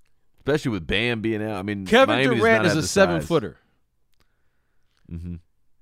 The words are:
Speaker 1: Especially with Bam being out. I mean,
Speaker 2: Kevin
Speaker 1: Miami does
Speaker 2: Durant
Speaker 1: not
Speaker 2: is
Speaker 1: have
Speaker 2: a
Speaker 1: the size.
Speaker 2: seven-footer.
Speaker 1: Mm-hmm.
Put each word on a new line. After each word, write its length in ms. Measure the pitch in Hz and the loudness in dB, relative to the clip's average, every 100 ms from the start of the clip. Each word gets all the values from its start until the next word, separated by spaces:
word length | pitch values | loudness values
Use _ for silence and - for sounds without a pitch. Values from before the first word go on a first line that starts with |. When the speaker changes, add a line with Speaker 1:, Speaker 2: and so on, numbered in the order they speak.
| _ _ _ _ | _ _ _ _
Speaker 1:
Especially 320 | - 147 139 | -2 -2 -2
with 140 | 101 78 | -4 -2
Bam 360 | 101 120 113 | -2 0 -2
being 200 | 110 107 | -2 -4
out. 140 | 107 101 | -4 -6
I 40 | |
mean, 240 | 98 104 92 | -6 -6 2
Speaker 2:
Kevin 300 | 233 269 240 | 4 4 4
Speaker 1:
Miami 200 | 269 226 | 2 2
does 40 | |
Speaker 2:
Durant 160 | 220 226 | 4 4
Speaker 1:
not 20 | - | 2
Speaker 2:
is 60 | |
Speaker 1:
have 60 | 160 | 0
Speaker 2:
a 40 | |
Speaker 1:
the 60 | - | 0
size. 40 | |
Speaker 2:
seven-footer. 640 | 196 190 165 147 165 101 - _ _ _ _ _ _ _ _ _ _ _ _ _ _ - | 2 2 0 -2 -2 -2 -10 _ _ _ _ _ _ _ _ _ _ _ _ _ _ -14
Speaker 1:
Mm-hmm. 240 | 85 87 85 - _ _ _ | -12 -10 -12 -16 _ _ _